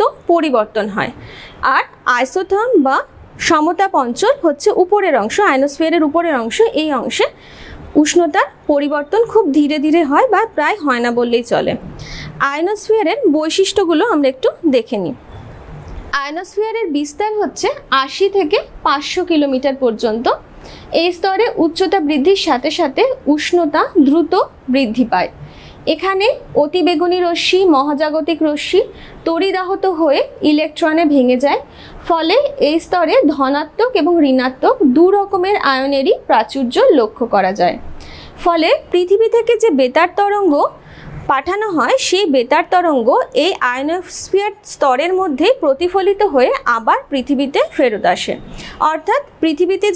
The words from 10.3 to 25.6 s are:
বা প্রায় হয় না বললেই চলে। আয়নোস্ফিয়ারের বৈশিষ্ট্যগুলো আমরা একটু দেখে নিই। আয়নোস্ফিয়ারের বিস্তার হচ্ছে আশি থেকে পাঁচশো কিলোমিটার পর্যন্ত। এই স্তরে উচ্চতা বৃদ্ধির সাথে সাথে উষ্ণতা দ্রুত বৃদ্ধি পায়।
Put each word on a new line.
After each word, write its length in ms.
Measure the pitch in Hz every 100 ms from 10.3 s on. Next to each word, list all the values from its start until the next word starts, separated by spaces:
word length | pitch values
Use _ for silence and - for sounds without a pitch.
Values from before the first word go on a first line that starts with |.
বা 80 | 381 453 -
প্রায় 220 | 302 415 294
হয় 160 | 240 240
না 60 |
বললেই 320 | 240 240 233 240
চলে। 220 | 160 - - - - - - - - 277
আয়নোস্ফিয়ারের 680 | 285 349 427 - 440 320 453 440 294
বৈশিষ্ট্যগুলো 680 | 320 320 381 - 349 311 480
আমরা 140 | 320 277
একটু 160 | 269 480 622 330 247
দেখে 220 | 226 214
নিই। 120 | 170 - - - - - - - - - - 277
আয়নোস্ফিয়ারের 680 | 277 320 381 - 440 453 403 285
বিস্তার 360 | 294 - 415 427
হচ্ছে 260 | 349 - 427 571 - 269
আশি 220 | 269 - 392
থেকে 280 | 392 302 440 - -
পাঁচশো 380 | 311 285 294 - 349
কিলোমিটার 500 | 320 285 262 277 269
পর্যন্ত। 420 | 254 220 233 220 277 622 - - - - - -
এই 80 | 339
স্তরে 320 | 349 392 381 466 -
উচ্চতা 420 | 320 330 381 - 294
বৃদ্ধির 340 | 302 294 392 330
সাথে 220 | 247 311 330
সাথে 240 | 302 269 494 523 -
উষ্ণতা 480 | 302 - 349 320 311 480 392 269
দ্রুত 280 | 311 330 381 523 - -
বৃদ্ধি 320 | 262 247 226 233
পায়। 180 | 185 - - - -